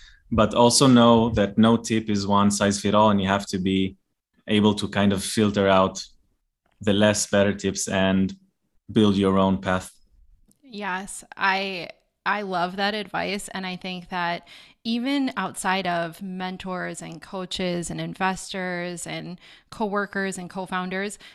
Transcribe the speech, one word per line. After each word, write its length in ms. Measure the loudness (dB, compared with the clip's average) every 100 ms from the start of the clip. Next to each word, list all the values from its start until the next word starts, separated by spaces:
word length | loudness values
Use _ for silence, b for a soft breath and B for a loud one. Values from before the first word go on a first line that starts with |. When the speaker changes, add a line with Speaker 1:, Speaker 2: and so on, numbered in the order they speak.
| b b b
Speaker 1:
but 240 | 0 2 4
also 320 | 4 6 6
know 420 | 8 8 6 4
that 260 | 0 0 4
no 200 | 4 4
tip 320 | 2 -2 -2
is 160 | -2 0
one 240 | 2 2
size 300 | 2 0 0
fit 160 | 2 4
all, 140 | 4
and 100 | 4
you 60 | 2
have 180 | -2 -2
to 120 | -4
be 360 | 0 0 -2 -6 _ _ _ _ -2
able 240 | 2 4
to 140 | 2 -2
kind 240 | 0 2
of 100 | 2
filter 460 | -2 0 2 4 4
out 340 | 4 4 0 -12 _ _ _ _ _ _ _
the 140 | -2
less 340 | 2 4 2 0
better 260 | 2 2
tips 360 | 0 -4 -4 -2
and 440 | 0 2 2 0 -4 _ _ _ _ -4
build 280 | 2 4 4
your 200 | 2 4
own 200 | 2 0
path. 340 | -2 -4 -4 -16 _ _ _ _ _ _
Speaker 2:
Yes, 640 | -18 -10 -8 -8 -8 -14 -16 -4
I, 540 | -2 -2 -4 -8 -12 -16 _ _ -4
I 180 | -4
love 340 | -4 -4 -4 -2
that 160 | -2
advice. 560 | -4 -6 -6 -4 -6 -8
And 160 | -8 -8
I 80 | -8
think 320 | -10 -10 -8
that 400 | -4 -4 -4 B B B B
even 500 | -6 -4 -2 0 -2 -2
outside 500 | -6 -4 -2 -2 -2
of 360 | -2 -4 -8
mentors 800 | -12 -8 -8 -8 -8 -8 -8 -10
and 200 | -14 -16
coaches 680 | -12 -10 -8 -6 -4 -4 -6
and 100 | -8
investors 1080 | -8 -4 -4 -4 -8 -8 -6 -6 -8 -10 -10
and 320 | -12 -12 -14 b b _
coworkers 680 | -8 -4 -2 -4 -4 -4 -6
and 120 | -10
co-founders, 720 | -10 -6 -6 -4 -4 -6 -8 B